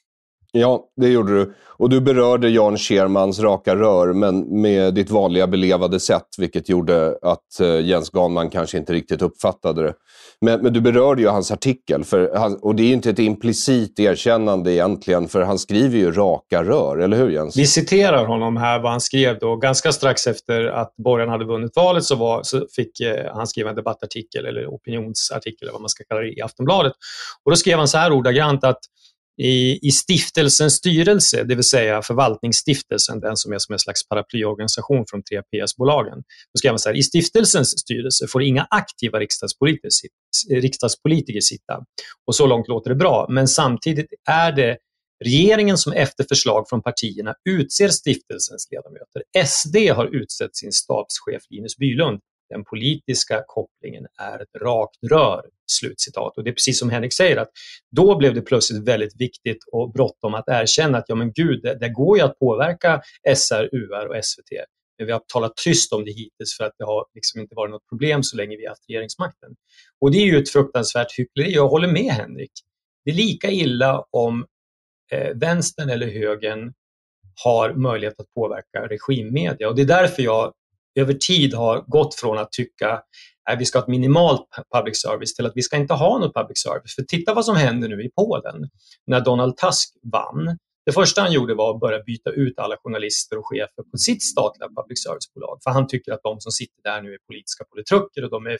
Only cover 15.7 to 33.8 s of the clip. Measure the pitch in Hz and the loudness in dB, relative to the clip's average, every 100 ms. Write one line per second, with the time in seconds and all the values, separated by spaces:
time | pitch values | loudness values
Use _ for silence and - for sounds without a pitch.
15.7 | 101 135 120 90 85 101 78 - 87 85 | 2 4 4 2 4 2 2 0 0 2
16.7 | 143 78 71 92 107 127 76 78 - 139 | 2 2 2 2 4 2 2 0 2 2
17.7 | - - 190 196 143 113 117 113 117 120 | 2 2 4 4 4 2 0 -2 0 0
18.7 | 120 117 120 - 135 131 110 113 113 131 | 0 0 -2 -2 2 2 2 -2 0 2
19.7 | 131 165 135 135 127 - 110 - 117 113 | 2 0 0 0 0 -2 -4 -2 -2 -2
20.7 | 120 117 - 117 123 117 113 113 113 117 | -4 -6 -4 0 2 0 -2 -4 -4 -2
21.7 | - 180 175 147 127 117 113 - 135 - | 2 4 2 0 0 0 -2 -2 -4 -4
22.7 | - 113 - 120 107 - 107 117 - 107 | -6 -6 -4 -4 -4 -6 -8 -8 -6 -6
23.7 | 107 113 110 107 120 113 - 123 117 127 | -6 -6 -8 -10 -14 -12 -10 -8 -8 -10
24.7 | - - 117 110 110 - 117 113 113 - | -12 -10 -8 -8 -6 -6 -6 -10 -12 -14
25.7 | 113 107 - - 110 113 107 113 - 131 | -12 -8 -8 -6 -6 -6 -8 -12 -6 0
26.7 | 196 143 - - - - - - - - | 2 0 -4 -12 -16 -16 -4 2 2 4
27.7 | 165 147 156 170 143 123 123 151 139 135 | 4 4 4 4 4 4 2 2 2 2
28.7 | 127 - _ _ _ _ - 123 127 127 | 0 -4 _ _ _ _ -4 0 2 2
29.7 | 139 147 - - 180 - - 147 - 151 | 2 2 0 2 0 0 0 2 4 4
30.7 | 143 180 160 170 208 - 117 113 123 120 | 2 2 2 4 4 4 0 0 0 2
31.7 | 131 110 107 107 120 131 110 120 110 - | 2 2 0 0 2 2 0 -2 -2 0
32.7 | 139 - 104 - 113 107 107 - 101 - | -2 -2 -2 -2 -4 -4 -4 -6 -6 -6
33.7 | 104 | -4